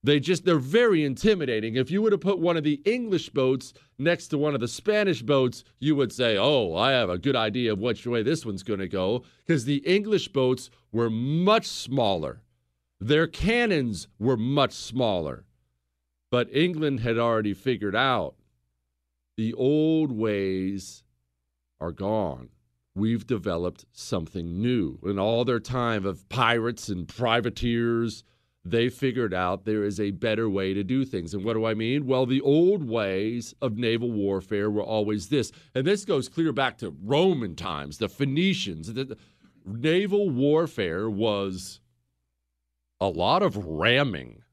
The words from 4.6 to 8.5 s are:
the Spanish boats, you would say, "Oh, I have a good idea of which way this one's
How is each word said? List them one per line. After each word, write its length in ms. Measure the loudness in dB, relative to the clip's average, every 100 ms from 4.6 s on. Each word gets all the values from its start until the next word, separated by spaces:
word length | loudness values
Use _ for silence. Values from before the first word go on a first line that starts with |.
the 80 | -4
Spanish 540 | -2 0 2 2 0
boats, 420 | 2 2 2 -2 -20 _
you 160 | 0 2
would 160 | 0
say, 240 | 0 2 4
"Oh, 380 | 4 2 2 2
I 160 | 2
have 180 | 4 2
a 80 | 0
good 160 | 0
idea 380 | 0 0 0 0
of 80 | 0
which 260 | -2 -4 -2
way 160 | -2
this 240 | 0 -2
one's 160 | -4